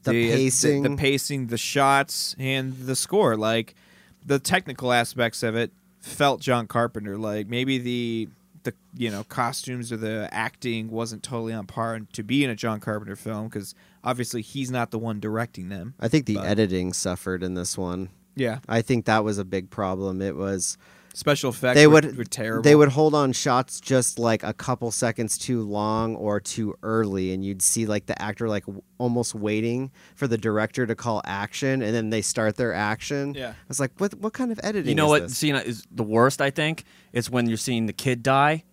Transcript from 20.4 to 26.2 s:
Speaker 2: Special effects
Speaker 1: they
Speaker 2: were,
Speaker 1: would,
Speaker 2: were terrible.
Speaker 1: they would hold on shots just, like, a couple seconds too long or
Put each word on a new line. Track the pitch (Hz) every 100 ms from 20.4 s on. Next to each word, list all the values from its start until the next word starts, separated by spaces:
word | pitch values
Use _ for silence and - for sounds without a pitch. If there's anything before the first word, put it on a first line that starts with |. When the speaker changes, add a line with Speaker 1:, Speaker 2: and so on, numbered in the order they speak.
| 98 95 - - - - _
Speaker 2:
Special | - - 143 135
effects | 120 127 135
Speaker 1:
they | 151
Speaker 2:
were, |
Speaker 1:
would, | 156 147 127
Speaker 2:
were |
terrible. | 117 - 110 113
Speaker 1:
they | 131 147
would | 147
hold | 131 156 147
on | 135
shots | 123 143 123 131 -
just, | - 131 120 -
like, | 117 110
a | -
couple | 107 - 120 117
seconds | - 120 113 110 -
too | - 120
long | 104 104 107 110 113
or | 113